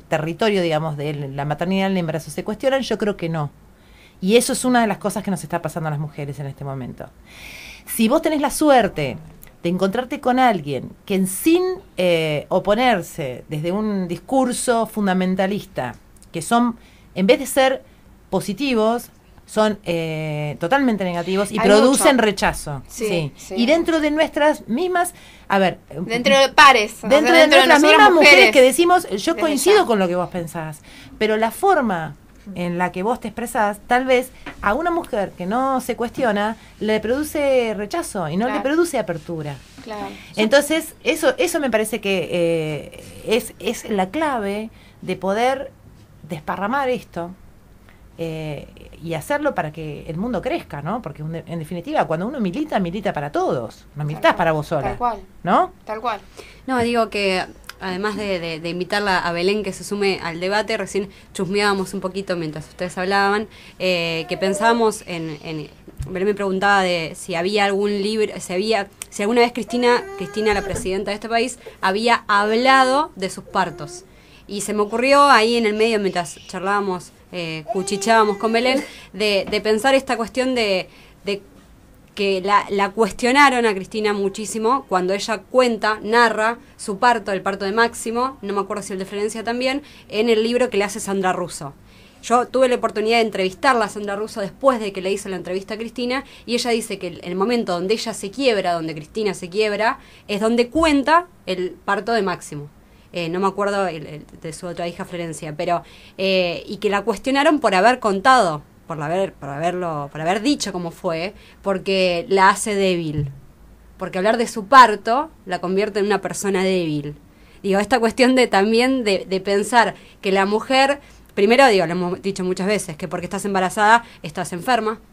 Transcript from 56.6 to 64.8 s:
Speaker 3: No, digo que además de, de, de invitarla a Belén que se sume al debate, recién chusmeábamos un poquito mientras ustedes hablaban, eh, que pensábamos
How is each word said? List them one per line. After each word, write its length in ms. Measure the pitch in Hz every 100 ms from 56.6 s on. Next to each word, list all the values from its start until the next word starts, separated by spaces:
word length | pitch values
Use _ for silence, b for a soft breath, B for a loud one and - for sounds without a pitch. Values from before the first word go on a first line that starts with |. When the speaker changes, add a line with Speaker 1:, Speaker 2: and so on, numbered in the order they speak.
| -
Speaker 3:
No, 100 | 254
digo 260 | 233 240 220
que 340 | 208 196 185 - - - -
además 360 | 185 185 214 202
de, 220 | 208 185
de, 200 | 165 156
de 100 | 170
invitarla 480 | 175 180 208 208 180
a 140 | 175
Belén 320 | 170 185 214
que 100 | 190
se 100 | 180
sume 360 | 180 202 202 185
al 180 | 170 165
debate, 380 | 185 208 214 220
recién 320 | 190 196 196 b b
chusmeábamos 640 | - 175 202 208 196 185 196
un 40 |
poquito 340 | 185 185 190 175
mientras 320 | 156 156 147
ustedes 260 | - 180 -
hablaban, 480 | 185 202 196 208 214 b b b
eh, 460 | 185 175 170 165 160
que 80 | 170
pensábamos 640 | 190 196 226 233